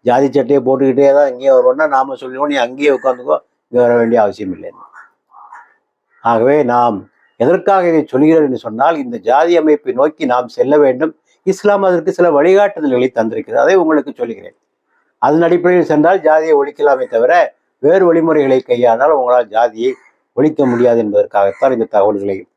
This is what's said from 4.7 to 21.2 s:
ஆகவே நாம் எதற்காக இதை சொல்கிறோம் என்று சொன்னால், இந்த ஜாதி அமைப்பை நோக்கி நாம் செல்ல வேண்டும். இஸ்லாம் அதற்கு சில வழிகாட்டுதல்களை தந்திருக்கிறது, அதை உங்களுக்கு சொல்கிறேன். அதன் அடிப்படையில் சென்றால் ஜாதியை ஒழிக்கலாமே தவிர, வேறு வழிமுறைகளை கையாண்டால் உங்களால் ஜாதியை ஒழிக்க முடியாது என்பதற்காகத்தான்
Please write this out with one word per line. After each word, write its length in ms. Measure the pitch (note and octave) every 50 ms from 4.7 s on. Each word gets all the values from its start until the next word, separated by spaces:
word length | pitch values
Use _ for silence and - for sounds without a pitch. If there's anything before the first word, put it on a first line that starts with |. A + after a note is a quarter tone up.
| - - - _ _ - - _ _ _ _ _ _ - - - - - - _ _ _ _ _ _ _ _ _ _ _
ஆகவே 420 | - A#2 A#2 A2 A#2 C3+ C#3+ D3+ C#3+
நாம் 460 | A#2+ A#2+ A#2+ A#2+ A#2+ G#2+ F#2+ G2 _ _ _ _ _ _
எதற்காக 500 | _ A#2 C#3 F3 F3+ F3 G#3 G3 F#3+ F3
இதை 180 | F3 D#3+ D#3 D3+
சொல்கிறோம் 360 | - - C3 D3+ D#3 E3 E3 D3+
என்று 140 | C3+ B2+
சொன்னால், 400 | A2+ - A#2 G#2+ A#2 C3+ D#3+ E3+
இந்த 200 | D3+ C3 A#2+ A#2
ஜாதி 400 | A2 F#2 A2 B2+ C#3+ E3 F3 F3
அமைப்பை 360 | E3 D3+ D#3 D3+ D3 _ C3 A2+
நோக்கி 320 | B2 C#3 D#3 D3+ _ D#3+
நாம் 220 | B2+ A#2+ B2 B2
செல்ல 300 | A#2 - - B2 C3 D3
வேண்டும். 380 | D3+ D3 C3+ B2+ B2+ D#3 D#3 - _ _ _ _ _ _
இஸ்லாம் 400 | F#3 F#3+ - - G#3 G3+ G3+ G3
அதற்கு 280 | F#3 F3+ E3+ D#3 F#3
சில 300 | F#3 - F3+ F3 D3+ C#3
வழிகாட்டுதல்களை 720 | D3+ F3 F#3+ G3 G3+ G3+ G3+ E3+ D3+ C#3 B2+ B2 B2+ B2+ _
தந்திருக்கிறது, 420 | A#2 A2 A2+ G#2 A2+ - - A2+
அதை 200 | B2 C3 D#3 F#3+
உங்களுக்கு 380 | F#3+ E3+ D#3+ D#3 D3 C3 C#3+ -
சொல்கிறேன். 400 | - B2 A#2 A2 F#2+ F2+ F2+ _ _ _ _ _ _ _ _ _ _ _ _ _
அதன் 240 | _ - C3 D3+ E3
அடிப்படையில் 440 | E3+ E3+ F3 F3 - F3 F3+ F3+ D#3
சென்றால் 360 | - D#3+ D3+ D3+ E3+ G3 F#3+
ஜாதியை 340 | D3+ E3 D#3 D#3+ D#3+ D#3+ D3+
ஒழிக்கலாமே 520 | C#3+ C#3 C#3+ - - D3 D3 C#3 C3 B2+
தவிர, 480 | - B2 A2+ A#2+ C3+ E3 F3 D3+ - _ _ _ _ _ _
வேறு 260 | - D3 F3 F#3+ F#3
வழிமுறைகளை 580 | E3+ E3 E3 D#3+ E3 D#3 D3+ C#3 C3+ C3 C3 -
கையாண்டால் 420 | - B2 A#2+ A#2+ A#2 A#2 A#2 C3+ D#3
உங்களால் 380 | D#3+ C#3 B2+ B2 B2+ B2 A#2
ஜாதியை 460 | G#2 G2+ A2+ A#2+ A#2 A2 A2 A#2 C3 B2+ _ _ _ _ _ _ _ _
ஒழிக்க 320 | A#2+ C#3+ D#3 D3+ - C#3
முடியாது 380 | B2+ A#2+ A#2 B2 A#2+ A#2 A#2 A2
என்பதற்காகத்தான் 680 | G#2 G#2 G#2